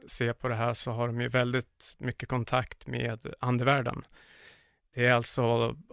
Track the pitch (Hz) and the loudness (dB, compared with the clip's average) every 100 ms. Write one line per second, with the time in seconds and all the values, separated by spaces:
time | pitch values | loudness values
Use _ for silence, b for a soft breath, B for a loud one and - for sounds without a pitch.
0 | - - 117 117 127 113 117 113 - 113 | -8 -2 -2 0 -2 0 0 0 -4 -2
1 | 120 117 120 127 123 123 - _ - - | -2 -2 0 2 2 0 -4 _ -20 -10
2 | 127 - - 127 113 127 - - - 123 | -8 -6 -4 -2 0 0 -2 -8 -8 -4
3 | 120 110 - - 123 123 123 143 123 - | -4 -4 -10 -4 -2 2 2 2 0 -6
4 | - B B B B B B B B - | -10 B B B B B B B B 2
5 | 120 123 117 - 117 117 117 135 - | 4 4 2 2 2 4 2 -4 -10